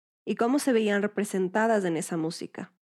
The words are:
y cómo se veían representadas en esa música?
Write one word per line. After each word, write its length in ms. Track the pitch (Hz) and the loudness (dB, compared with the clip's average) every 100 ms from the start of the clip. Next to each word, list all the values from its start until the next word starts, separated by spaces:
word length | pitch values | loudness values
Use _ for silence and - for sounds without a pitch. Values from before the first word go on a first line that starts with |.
| _ _ - | _ _ -6
y 80 | |
cómo 240 | 214 233 285 | 0 2 2
se 160 | 285 | 2
veían 260 | 226 214 202 | 2 2 2
representadas 840 | 208 202 202 190 180 214 226 220 185 | 0 -2 -2 0 0 2 2 2 2
en 100 | 160 | -2
esa 220 | 185 170 | -2 -4
música? 560 | 160 - 170 - - _ | -4 -6 -10 -12 -14 _